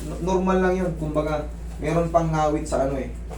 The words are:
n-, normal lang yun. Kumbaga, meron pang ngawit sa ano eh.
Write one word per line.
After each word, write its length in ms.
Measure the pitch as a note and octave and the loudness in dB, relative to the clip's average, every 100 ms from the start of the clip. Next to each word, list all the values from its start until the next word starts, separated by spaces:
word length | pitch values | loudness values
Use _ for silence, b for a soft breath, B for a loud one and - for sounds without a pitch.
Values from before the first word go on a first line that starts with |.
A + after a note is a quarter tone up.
n-, 180 | D3+ D#3+ | -6 -4
normal 360 | F3 F#3 F#3 F#3 | 0 2 4 4
lang 140 | F#3 F#3 | 4 2
yun. 160 | F3 D#3+ | 0 -2
Kumbaga, 500 | D3+ D3+ D3+ D3+ - - - - | -2 0 0 -2 -4 -8 -10 -6
meron 320 | D3+ E3 E3 | 0 0 4
pang 160 | E3+ D#3+ | 2 2
ngawit 380 | D#3 D3+ D#3 - | 2 2 2 0
sa 200 | C3+ C3+ | 0 0
ano 120 | C3 | -2
eh. 160 | A#2 - - | -4 -8 -10